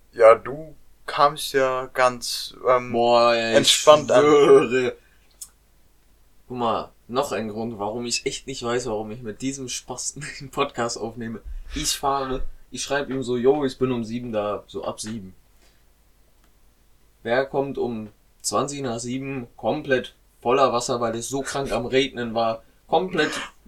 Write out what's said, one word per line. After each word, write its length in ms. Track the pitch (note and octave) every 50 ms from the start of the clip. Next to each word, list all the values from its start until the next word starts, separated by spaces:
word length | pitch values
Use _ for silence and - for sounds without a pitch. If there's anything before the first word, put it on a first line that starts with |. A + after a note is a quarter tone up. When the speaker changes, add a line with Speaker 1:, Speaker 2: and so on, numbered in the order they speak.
| _ _ -
Speaker 1:
ja, 240 | A2+ A2+ A2 A2+
du 400 | G#2+ - A#2+ C3 D#3 D#3+ - - - - - - _ -
kamst 460 | - - - C#3+ D3 D#3 D3+ - - -
ja 360 | C3+ C3+ C3 C3 B2+ C3 C3+ -
ganz, 640 | - B2+ B2 B2 A#2+ - - - - - - - - - B2
ähm, 240 | B2+ B2 B2 B2 A#2
Speaker 2:
Boah, 420 | A#2 A#2 A#2+ A#2+ A#2 A#2 A#2+ A#2
ey, 220 | A#2 A2+ A2+ A#2
Speaker 1:
entspannt 480 | - - - - - - D#3 D3+ D3+ C#3 A2+
Speaker 2:
ich 80 | -
Speaker 1:
an. 60 | B2+ C#3+
Speaker 2:
schwöre. 760 | D3+ D3+ D3 C#3 C#3 C#3 C3 A#2+ A2+ B2 C3 B2+ A#2+ - - _ _ _ _ _ _ _ - - - _ _ _ _ _ _ _ _ _ _ _ _ _ _ _ _ _ _ _
Guck 100 | - B2+
mal, 360 | B2 A#2+ A2+ G2+ F2+ - - - _ _ -
noch 240 | A#2 C3+ C#3 - C#3+
ein 160 | A2 A2 G#2+
Grund, 320 | G2+ A2 A2+ A#2+ A#2 G2
warum 260 | G2+ A#2 A2+ A#2+ A#2+
ich 180 | A#2+ A#2 - -
echt 200 | C3+ - - -
nicht 160 | C3 C3+ C3 B2
weiß, 240 | A#2 A#2+ B2 -
warum 240 | A#2 G#2+ G#2 G#2+ G#2+
ich 120 | G#2+ B2+ B2
mit 200 | G#2+ G2+ - B2+
diesem 260 | C3+ C#3 C#3 C3 B2
Spasten 560 | - - - - C3 - - - - C#3 C#3+ - -
<laughs> 80 | -
den 100 | C#3+ C3 -
Podcast 460 | C#3+ C3+ B2+ - - A#2 A#2+ - -
aufnehme. 420 | G#2 A2+ A2+ A#2+ A2+ A2+ A2+ G#2 - - - - - - -
Ich 240 | D3 D#3 - - -
fahre, 440 | - C#3 C#3 C#3 C3+ C3 C3 B2+ - - - - - -
ich 120 | - B2 -
schreib 260 | - C#3 C#3+ C#3 A2+
ihm 140 | C3 C3+ B2+
so, 120 | A#2 B2
„Yo, 280 | B2 A#2 C3 C#3+ D3+ C#3
ich 120 | C3 C3
bin 140 | - B2+ C3
um 140 | B2+ A#2 A2+
sieben 260 | G#2+ A#2 B2 B2 A#2+ A2
da“, 300 | G#2+ G#2 G#2 G2+ G2 - -
so 160 | - G2 -
ab 160 | F2+ - -
sieben. 340 | - G#2+ A2+ A2+ F#2+ F#2+ - - _ _ _ _ _ _ _ _ _ _ _ _ _ _ _ _ _ _ _ _ _ _ _ _ _ _ _ _ _ _ _ _ _ _ _ _ -
Wer 220 | A2+ A#2+ C3 C3+
kommt 320 | - - C#3 C#3 C#3 C3
um 320 | C3 B2 A#2+ A#2 A2 G#2+ G#2 - _ _ _ _ _
zwanzig 400 | - - G#2 G#2 C#3 C#3+ C#3+ C#3+
nach 180 | C3+ B2 A2+ A#2
sieben 480 | A#2+ A#2+ B2+ C3+ C3+ C3+ C#3 C3 A#2+ - _ -
komplett 560 | - A2 C#3 D3+ D3 C#3+ C3 B2 - - - _ _ _ _ _
voller 320 | - A#2 B2+ C#3 C3+ B2 A2+
Wasser, 300 | A#2+ - - C3 A#2 A#2
weil 120 | A2 A2
es 120 | A#2 A#2 -
so 140 | B2+ C#3 C3
krank 280 | - - C#3 C3+ A#2
am 140 | G#2+ A#2+ A#2+
Regnen 480 | A#2 B2 C3 C#3 C3 - A#2 A#2+ A2+ A2
war, 280 | A#2 A#2 A2+ A2+ - - _ _ _ _ -
komplett 420 | D#3+ E3 F#3 F#3 E3+ E3 D3+ - - - - - - _ _